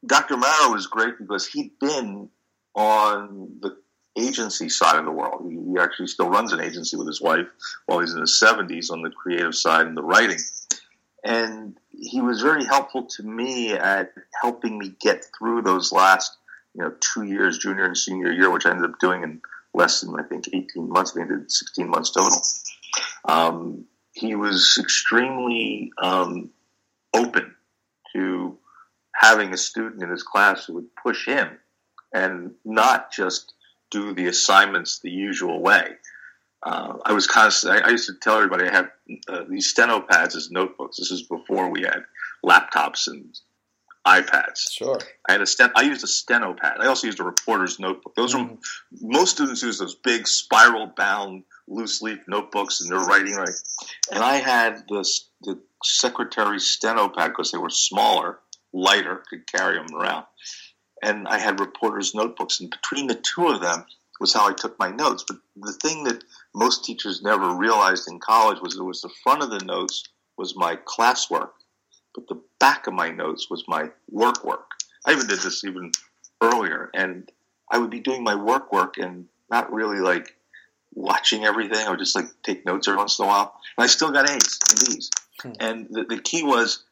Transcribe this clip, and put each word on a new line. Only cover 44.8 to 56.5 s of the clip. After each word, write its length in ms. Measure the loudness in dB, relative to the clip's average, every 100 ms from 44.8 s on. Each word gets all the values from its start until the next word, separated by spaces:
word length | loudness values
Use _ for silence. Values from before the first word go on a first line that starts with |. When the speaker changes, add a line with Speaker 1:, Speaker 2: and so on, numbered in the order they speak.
| -4 -4 -6 -8 0
Speaker 1:
I 40 |
had 100 | 2
a 40 | 2
sten-, 260 | 4 4 6
I 60 |
used 200 | 2 0
a 40 | -4
steno 480 | -4 0 0 0
pad. 220 | -4 -4 0
I 60 | 0
also 200 | 0 -2
used 140 | -4
a 40 |
reporter's 540 | -2 -2 0 0 0 -4
notebook. 360 | -6 -6 -8
Those 200 | -2 0
Speaker 2:
Mm-hmm. 200 | 0 -4
Speaker 1:
are, 40 | -10 -14 -14 _ -16
most 300 | 0 4 4
students 300 | 2 0 -2
use 160 | -4 -4
those 180 | -8 -4
big 300 | -2 -2 0
spiral-bound, 1160 | -2 2 8 8 6 -6 -2 -2 0 -4 -12 -18 -20 -12
loose-leaf 520 | -8 -6 -6 -6 -8 -4
notebooks, 540 | -6 -2 -4 -2 -4
and 100 | -2
they're 160 | -2 4
writing, 280 | 4 2
right? 160 | -4 -6 -8 -12 -14 -14 -6 -4
And 100 | 0
I 120 | 2 2
had 480 | 2 2 2 -2 -8
this, 380 | -4 -2 -4 -6 _
the 160 | -10 -10 _ _
secretary 760 | -2 0 0 -2 -6 0 0